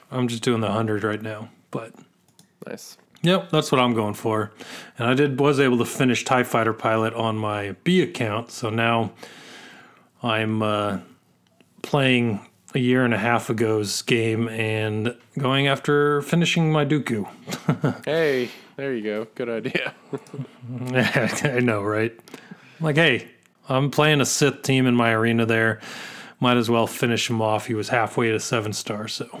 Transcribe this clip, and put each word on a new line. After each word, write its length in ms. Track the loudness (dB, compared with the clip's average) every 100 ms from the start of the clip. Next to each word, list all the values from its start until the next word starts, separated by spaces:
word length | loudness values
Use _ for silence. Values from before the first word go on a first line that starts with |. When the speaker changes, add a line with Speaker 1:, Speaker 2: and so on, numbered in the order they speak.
| -10
Speaker 1:
I'm 180 | -4 -2
just 140 | -2
doing 180 | 0 0
the 100 | 0
hundred 320 | -2 0 -2
right 180 | -2 -4
now. 260 | -6 -10 -14 _ _
But 240 | -12 -12 -18 -20 _ _ _ _ _ -16
Speaker 2:
Nice. 300 | -16 -16 -20 _ -2
Speaker 1:
yep, 280 | 2 2 2
that's 200 | 0 2
what 80 | 2
I'm 140 | 2
going 200 | 2 -2
for. 380 | -4 -2 -2 -2 -8 -18 -18 -18 -4
And 100 | 0
I 60 |
did 240 | 2 2 2
was 180 | 2 4
able 180 | 4 4
to 60 |
finish 400 | 0 2 2 2
tie 180 | 2 2
Fighter 280 | 2 2 2
Pilot 420 | 0 0 2 0
on 220 | 0 -2 -2
my 400 | -4 -4 -6 -6
B 180 | 0 2
account, 480 | 2 -2 -4 -4 -6
so 180 | -8 -4
now 420 | 0 2 2 0 -6 -20 -20 -20 -20 -20 -20 -20 -20 _ _
I'm, 400 | -2 -2 0 0
uh, 360 | 0 0 -2 -4 -8 -20 _ _ _ _ _ _
playing 580 | -4 0 4 2 2 -2 -8 _ -8
a 40 | -2
year 240 | 2 4
and 100 | 4
a 40 | 2
half 300 | 2 0 0
ago's 540 | -2 2 0 0 -4
game 460 | 0 0 2 0 -2
and 640 | -2 -2 0 -2 -2 -4 -6 _ -4
going 300 | 0 2 2
after 520 | 0 0 2 2 0
finishing 480 | 0 0 2 2 2
my 120 | 2
Dooku. 420 | 2 0 0 -4 -6 -12 -12 -10 -4
<laughs> 360 | 0 0 -2
Speaker 2:
Hey, 460 | -2 0 2 0 -2 -8 -20 -10
there 160 | -6
you 80 | -4
go. 240 | -4 -6 -6 -8
Good 120 | -6
idea. 460 | -4 -4 -6 -8 -10 -12
<laughs> 640 | -12 -12 -14 -14 -14 -14 -10 -2
Speaker 1:
<laughs> 540 | 0 2 2 0 -2
I 160 | -2 2
know, 220 | 2 2
right? 360 | 0 0 -2 -4 -20 -20 -20 -20 -20 -6
Like, 160 | -2 4
hey, 320 | 4 2 -4 -20 _ _ -2
I'm 220 | 0 0
playing 300 | 4 4 4
a 60 | 2
Sith 360 | 2 0 0
team 240 | 0 2 4
in 80 | 4
my 160 | 4
arena 340 | 4 2 2 2
there. 340 | 2 2 0 -8 -14 -14 -16 -18 -2
Might 160 | 2 2
as 120 | 4
well 180 | 2 2
finish 440 | 0 -2 0 -2
him 100 | 0
off. 260 | 0 0 -2
He 80 |
was 140 | -4 -2
halfway 420 | 0 0 0 0
to 100 | 0
seven 320 | -2 -2 -2
star, 360 | -6 -8 -8 -8
so. 200 | -10 -10 -10